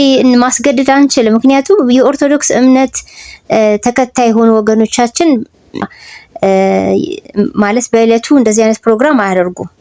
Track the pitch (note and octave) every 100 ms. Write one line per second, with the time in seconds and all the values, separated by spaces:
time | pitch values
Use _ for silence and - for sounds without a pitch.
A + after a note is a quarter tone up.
0 | C#4 C4 B3+ B3 B3+ B3 C#4+ B3 C4+ C4+
1 | C#4 - A3+ A3 C4 C#4 C4+ G#4 B3 B3+
2 | B3+ C#4 C#4+ D4 - A#3 B3+ C4 C4 -
3 | - - - - - A3 G#3+ G#3 A#3+ A#3+
4 | B3+ - A#3+ A3+ A3+ A3 G#3+ A3 A3 -
5 | A#3+ - E4+ B3 - _ _ - G3+ -
6 | - - - - G3 F#3+ F#3+ F#3+ F#3+ G3
7 | - - - G#3 G3+ - G3+ A3+ - A3+
8 | A3+ A3+ - C#4+ A3 G#3+ A3 A3 - A3
9 | D4 C4+ G3 F#3 F3+ F3+ F3+ -